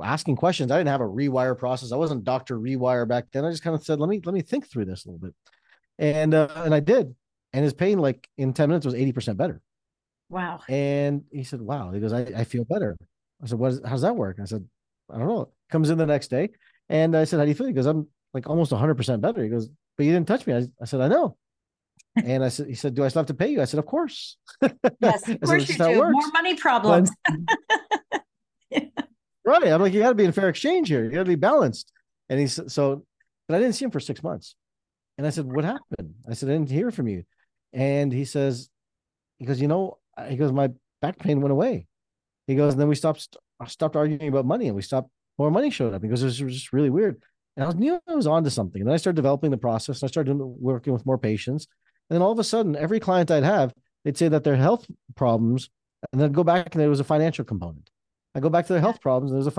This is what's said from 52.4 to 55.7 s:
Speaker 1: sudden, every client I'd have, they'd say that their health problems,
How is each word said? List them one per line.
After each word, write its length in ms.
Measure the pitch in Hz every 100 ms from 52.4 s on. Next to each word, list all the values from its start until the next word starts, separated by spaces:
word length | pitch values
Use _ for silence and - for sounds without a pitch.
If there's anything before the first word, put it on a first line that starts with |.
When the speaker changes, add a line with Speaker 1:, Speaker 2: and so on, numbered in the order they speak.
Speaker 1:
sudden, 320 | - 226 208 147
every 240 | 160 220
client 300 | - 180 170
I'd 100 | 156
have, 320 | 143 202 131 - _ _
they'd 120 | 147 139
say 120 | 165
that 160 | 151
their 120 | 151 131
health 300 | 151 233 - - - -
problems, 540 | 127 113 113 127 -